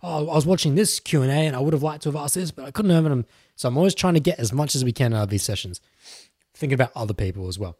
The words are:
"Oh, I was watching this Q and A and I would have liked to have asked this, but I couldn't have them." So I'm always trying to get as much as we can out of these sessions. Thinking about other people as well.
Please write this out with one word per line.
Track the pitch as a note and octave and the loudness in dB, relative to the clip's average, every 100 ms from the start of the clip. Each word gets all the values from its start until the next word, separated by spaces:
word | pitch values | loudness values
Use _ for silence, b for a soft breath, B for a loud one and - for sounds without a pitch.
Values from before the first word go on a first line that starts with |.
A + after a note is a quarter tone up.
"Oh, | F3+ E3 D3+ | -6 -4 0
I | |
was | D3+ | 2
watching | D3+ F#3 D#3+ | 4 2 4
this | C#3+ G#3+ - | 2 2 0
Q | - D#3 | 0 2
and | C3 | 4
A | C#3+ D#3 | 2 0
and | B2+ | 0
I | |
would | C#3+ | 0
have | D#3 | 0
liked | D3+ D3+ | -2 -4
to | D3+ | -6
have | D3 | -4
asked | C#3+ | -4
this, | F3+ F3 | -4 -4
but | - C3 | -8 -10
I | |
couldn't | C#3 G#3 | -2 4
have | E3 | 4
them." | D#3 C3 A#2 b b | 4 0 -2 b b
So | _ B2+ | _ -2
I'm | B2+ | 2
always | F#3+ | 2
trying | - F#3 | 2 2
to | E3 | 4
get | C#3+ - | 2 0
as | A#2 | -2
much | B2 D3 | -2 -2
as | C#3 | 0
we | B2+ | -2
can | A#2+ B2 | 0 0
out | A2 | 2
of | G#2 | 0
these | G2+ | -2
sessions. | - G2+ G2 F2 B B B B B B _ _ | -2 -6 -8 -14 B B B B B B _ _
Thinking | D3 | -2
about | C3 B2 - | 0 0 -2
other | A2 | -6
people | G#2 G2 F#2 F#2 | -2 -4 -4 -8
as | F2+ | -8
well. | F#2+ E2 | -8 -10